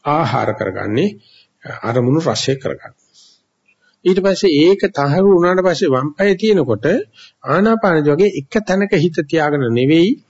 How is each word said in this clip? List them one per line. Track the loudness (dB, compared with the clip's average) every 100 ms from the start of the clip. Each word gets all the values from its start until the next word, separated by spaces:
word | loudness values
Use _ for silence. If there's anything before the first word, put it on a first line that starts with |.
ආහාර | -2 -2 -2 -2 -4
කරගන්නේ, | -4 -6 -6 -4 -2 -2 -4 _ _ _ _ -18 -10
අරමුණු | -4 0 0 0
රසය | 0 -2 -4
කරගන්නේ. | -4 -6 -10 -16 _ _ _ _ _ _ _ _ _ _ _
ඊට | 0 0
පස්සේ | 0 0 2 4
ඒක | 4 2 -2
තහවුරු | -2 0 2 4
වුණාට | 4 4 2
පස්සේ | 0 0 0
වම් | 0 -2
පාය | -2 -2
තියෙනකොට | 0 2 2 0 -2 0 -2 -4 _ -20 _
ආනාපානදි | -4 0 2 2 2 2 2
වගේ | 2 0
එක | 0 -6 -6
තැනක | -2 -2 0
හිත | 0 0 -2
තියාගෙන | -4 -2 0 -2 0
නෙවෙයි | 0 2 2 2 0